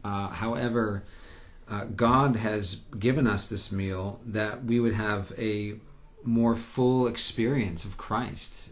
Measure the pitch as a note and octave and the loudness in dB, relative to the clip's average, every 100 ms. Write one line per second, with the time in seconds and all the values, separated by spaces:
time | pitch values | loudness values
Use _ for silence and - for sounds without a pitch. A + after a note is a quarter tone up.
0 | - G3+ G2 D#2+ A2 A#2 B2 A#2 A2 G2+ | -6 -4 -4 -4 -4 -2 0 0 0 -2
1 | - - - - - - - G#2 - F#2+ | -8 -16 -18 -18 -20 -20 -8 -6 -6 2
2 | A#2 B2+ C#3 A2+ A2 G#2+ G2+ - - A2 | 4 6 4 2 0 0 -2 -6 -10 -2
3 | A2 C3+ B2 G2+ - G2+ - G2 G2 F#2 | 2 4 4 2 -2 -4 -4 -4 -2 -4
4 | G2 G2+ A#2+ G#2+ G#2+ G#2+ A#2+ A#2+ A#2 G2+ | -6 -8 -6 -2 -2 -2 0 4 4 2
5 | G#2+ G2+ F#2+ - A2 G#2 G#2 G#2 - - | 0 0 -4 -4 -2 -2 -4 -8 -14 -20
6 | - - B2+ A#2 A#2 A2 - - B2+ B2+ | -20 -10 0 4 4 4 -2 2 4 6
7 | B2 A#2+ - - A2+ C#3+ G2+ E2+ G2+ - | 2 0 -4 0 2 2 0 -4 -8 -10
8 | - G#2+ A#2+ - - - - | -4 -4 -2 -8 -10 -12 -14